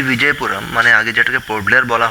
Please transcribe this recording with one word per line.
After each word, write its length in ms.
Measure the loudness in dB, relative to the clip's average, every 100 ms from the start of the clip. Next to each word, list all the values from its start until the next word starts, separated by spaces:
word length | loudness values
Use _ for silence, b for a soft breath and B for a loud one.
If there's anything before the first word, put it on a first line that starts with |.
বিজয়পুরম, 600 | 0 0 0 -2 -4 -6 -4 0
মানে 140 | 4 4
আগে 140 | 2 0
যেটাকে 240 | 0 -2 -4
পোর্ট 160 | -6 0
ব্লেয়ার 240 | 2 2
বলা 160 | 0 -2